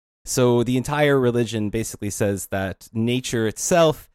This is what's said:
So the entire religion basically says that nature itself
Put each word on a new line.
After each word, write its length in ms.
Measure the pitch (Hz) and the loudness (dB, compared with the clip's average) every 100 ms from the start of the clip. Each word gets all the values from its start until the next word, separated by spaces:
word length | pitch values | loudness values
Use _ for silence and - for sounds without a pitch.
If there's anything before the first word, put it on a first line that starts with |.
| _ _ - | _ _ -6
So 360 | - 123 120 | 0 4 4
the 140 | 120 127 | 2 -2
entire 420 | 120 147 147 139 | -2 0 2 4
religion 520 | 123 120 110 113 104 | 2 2 0 -2 -2
basically 400 | 113 110 - 104 | -4 -6 -8 -8
says 380 | - 104 98 - | -2 -2 -2 -4
that 400 | 98 95 - - | -6 -6 -8 -8
nature 540 | 113 113 127 - 117 110 | -4 -2 -2 -2 -2 -2
itself 640 | - - 175 160 - - | -4 0 4 4 2 -8